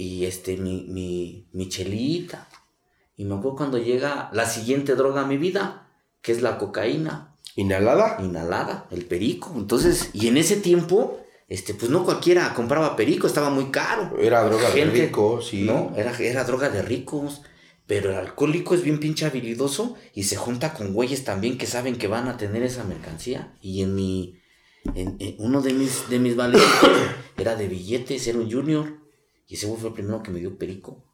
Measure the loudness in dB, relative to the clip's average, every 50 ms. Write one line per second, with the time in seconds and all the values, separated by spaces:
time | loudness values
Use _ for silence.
0 | -8 -6 -4 -4 -4 -4 -4 -6 -6 -6 -4 -4 -2 -4 -4 -4 -6 -8 -8 -6
1 | -6 -4 -4 -4 -6 -6 -10 -16 -20 _ -8 -8 -6 -6 -6 -6 -6 -4 -4 -2
2 | 0 0 -2 -2 -4 -8 -14 -16 -18 -20 -20 -20 _ _ _ _ _ _ _ _
3 | _ _ _ -8 -6 -4 -4 -2 -2 -4 -2 -2 -2 0 0 0 2 2 0 2
4 | 0 -2 -4 -4 -8 -4 -2 -2 0 0 -2 -4 -2 0 0 0 2 2 2 4
5 | 4 2 2 0 0 0 0 0 0 0 0 0 -2 -4 -8 -12 -20 _ _ _
6 | _ _ _ _ -2 -2 0 0 2 0 0 -2 -4 -4 -2 -2 -2 0 0 0
7 | -2 -4 -6 -10 -14 -20 _ _ _ -10 -4 -2 0 2 2 4 4 4 6 6
8 | 4 2 2 -2 -4 -4 -4 -4 -4 -2 -2 -2 -2 -4 -6 -8 -10 -10 -10 -10
9 | -6 -4 -2 0 0 0 -2 -2 -8 -10 -8 -8 -2 0 2 4 4 4 4 2
10 | -2 -6 -4 0 2 4 4 4 4 4 2 2 4 4 4 4 4 4 4 4
11 | 4 2 -4 -10 -12 -20 _ _ _ -10 -10 -8 -6 -8 -6 -4 0 2 2 2
12 | 2 2 0 2 4 4 6 6 4 2 0 -2 0 2 2 2 2 0 2 2
13 | 2 2 2 2 2 2 2 2 0 2 2 0 0 0 0 -2 0 0 0 -2
14 | -2 -4 0 2 4 6 6 6 6 4 4 4 4 4 4 4 4 4 4 4
15 | 4 4 4 4 4 4 2 0 -4 -4 -2 0 0 2 2 0 0 -2 -2 -2
16 | -2 -2 -2 -2 -2 0 0 0 0 -2 0 0 0 0 0 -2 -2 -2 -4 -4
17 | -4 -6 -6 -6 -6 -6 -8 -12 -18 -20 -20 _ -20 _ _ _ _ -2 -2 0
18 | 0 0 -2 -2 -6 -8 -2 0 0 2 2 0 0 2 2 2 2 2 0 0
19 | 0 -2 -2 -2 -2 -2 -2 -4 -4 -4 -2 -2 -2 -2 0 -2 -4 -6 -6 -10
20 | -18 -14 -8 -4 -2 -2 -2 -2 -4 -4 -2 -2 -2 -4 -4 -4 -6 -2 0 0
21 | 0 0 -2 -4 -4 -4 -4 -2 -2 -2 -2 -2 -6 -4 -4 -4 -2 -2 -4 -2
22 | -2 -2 -2 -2 -2 -4 -6 -4 -6 -4 -2 -2 -2 -2 -4 -6 -8 -8 -8 -8
23 | -10 -14 -14 -10 -8 -8 -8 -8 -8 -14 -18 _ -10 -6 -4 -2 -2 0 0 0
24 | -2 -2 -2 -2 -4 -6 -12 -20 _ _ _ _ _ _ _ _ -8 -8 -6 -4
25 | -6 -6 -6 -8 -10 -12 -10 -6 -2 0 0 2 2 2 2 2 0 0 -2 -6
26 | -4 -2 0 2 2 2 2 2 2 6 8 8 8 8 8 8 8 8 8 6
27 | 2 0 -4 -10 -14 -14 -6 -2 -2 0 0 0 -2 -4 -4 -6 -4 -4 -4 -4
28 | -2 -4 -6 -4 -2 -2 -2 -2 -2 -2 -2 -2 0 0 0 0 0 -4 -8 -14
29 | _ _ _ _ _ _ _ _ _ -14 -10 -6 -6 -6 -6 -6 -8 -8 -8 -6
30 | -6 -6 -6 -6 -6 -8 -8 -6 -6 -8 -8 -8 -8 -8 -8 -12 -14 -18 -20 -20
31 | _ _